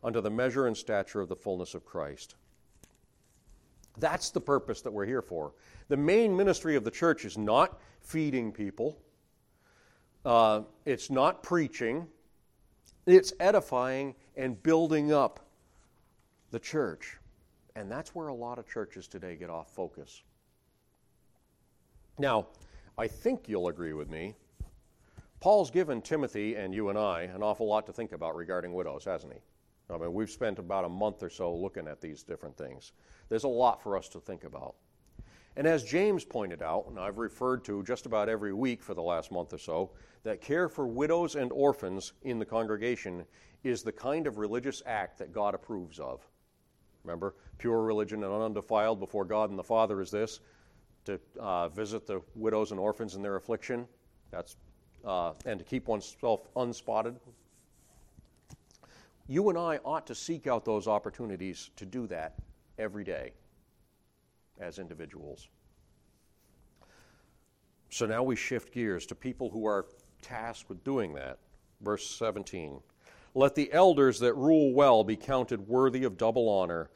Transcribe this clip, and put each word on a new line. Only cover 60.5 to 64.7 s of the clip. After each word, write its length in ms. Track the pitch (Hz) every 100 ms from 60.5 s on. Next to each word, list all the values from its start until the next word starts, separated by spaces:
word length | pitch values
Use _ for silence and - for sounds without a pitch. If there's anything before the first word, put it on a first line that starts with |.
| 120
those 220 | 113 107 98
opportunities 840 | 104 107 - 117 95 95 85 - -
to 100 | 98
do 200 | 127 110
that 260 | 85 78 - - - _ -
every 260 | 110 104
day 280 | 95 78 64 - _ _ _ _ _ _ _ _ _ _ _ -
as 200 | 87